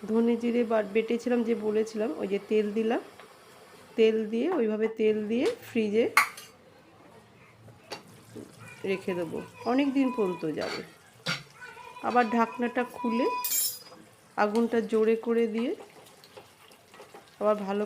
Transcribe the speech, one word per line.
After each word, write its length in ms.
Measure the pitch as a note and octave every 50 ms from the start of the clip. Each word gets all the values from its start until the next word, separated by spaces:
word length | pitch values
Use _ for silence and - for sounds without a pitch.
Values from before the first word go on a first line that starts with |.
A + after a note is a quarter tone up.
| - G3
ধনে 260 | A3 A3+ A#3 A#3 A#3+
জিরে 260 | A3 A#3 A#3+ A3+ A#3+ A#3+
বা-, 260 | G#3+ A#3 A3 G#3+ G3 G3
বেটেছিলাম 460 | A3+ A3 A3 A#3 A#3 - B3 A#3+ A#3+ A#3 A3
যে 60 | A#3 G#3 G#3
বলেছিলাম, 440 | G#3+ G#3 G#3+ A3 G#3+ - G#3+ G#3+ A#3+ D#4 -
ওই 100 | G#3+ G3
যে 100 | G3+ G3 G3 -
তেল 180 | A3 G#3+ G#3+ G#3 G3+
দিলাম, 280 | A3+ A3 A3 A#3 E4+ - - - - - - - - - - - - - - - - - - -
তেল 200 | - A3+ A3 A3 A3 A3 G#3
দিয়ে, 180 | A3+ A3+ B3 E4+ F#4+ D#4
ওইভাবে 280 | A#3 G#3+ G#3+ G#3+ A3 A3 A3 -
তেল 160 | A3 G#3+ G#3+ G#3+ G#3+ G#3
দিয়ে 180 | A3+ A#3 C#4+ G#4+ B4 - - -
ফ্রিজে 360 | - A#3 G#3+ G#3+ G3+ A3 B3 A4 - - - - - - - - - - - - - - - - - - - - - - - - - - - - - - - - - - - - - - - - - - - - - - - - - - - - - - - F#3+
রেখে 220 | G3 F#3 - - F#3
দেবো, 240 | F3 F3 D#3+ - D3 F3 - - - -
অনেক 240 | - B3 C4 D4 C#4 B3+
দিন 120 | C#4 C4+ B3+ B3
পর্যন্ত 260 | - G#3 F#3 F3+ E3+ - D#3+ D3 -
যাবে। 240 | F#2 - - - - - - - - - - - - - - - - - - - - - - - - - - -
আবার 220 | - A3+ A3 B3 B3 G#3+
ঢাকনাটা 520 | G#3 A#3 A#3 A3+ - - A#3+ A#3+ - B3+ B3 A#3+ -
খুলে 300 | - - A#3 A3+ A#3 C#4 G#4+ B4 B4 B5 - - - - - - - - - - - - - - - - - -
আগুনটা 420 | - G#3 G#3 G#3 A#3 A#3 A3+ A#3+ A#3
জোরে 360 | G#3+ G3+ A3 A3 A3 G#3+ A3+
করে 280 | A3 - A#3 A#3 A#3 A#3
দিয়ে 260 | A3+ G#3 A3+ A#3 C4+ G#4 - - - - - - - - - - - - - - - - _ - - - - - - - - - - - - - - - -
আবার 160 | G#3 G#3 G#3+ G#3 G3+
ভালো 180 | F#3+ G3+ G#3 G#3